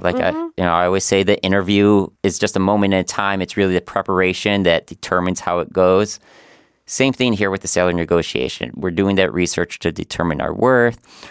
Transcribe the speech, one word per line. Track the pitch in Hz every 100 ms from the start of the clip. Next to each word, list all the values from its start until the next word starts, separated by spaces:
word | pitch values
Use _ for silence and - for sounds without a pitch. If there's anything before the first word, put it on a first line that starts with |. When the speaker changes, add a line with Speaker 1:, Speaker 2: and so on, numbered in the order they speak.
Speaker 1:
Like | - 254
I, | 90
Speaker 2:
Mm-hmm. | 320 339 -
Speaker 1:
you |
know, | 90
I | 85 90
always | 95
say | - 98
the | 98 104
interview | 98 98 92 101 101 104 95 _
is | 98 -
just | 104 98
a |
moment | 95 104 101
in | 95
time. | 90 - 101 98
It's | 90 -
really | 98
the | 92
preparation | - 101 95 92 92 90 107 101
that | 90 82 -
determines | - - 90 90 90
how | - 87
it | 82
goes. | 95 90 92 104 - _ - - _ _ _ -
Same | - 135
thing | 127 127
here | 104 101
with | 95
the | 92
salary | - 90
negotiation. | 87 82 85 - - 65 - -
We're | - 90
doing | 87 98 98
that | 95
research | 90 87 - 87 -
to | 85
determine | 80 - - 85 76
our | -
worth. | - 123 127 120 117 _ - -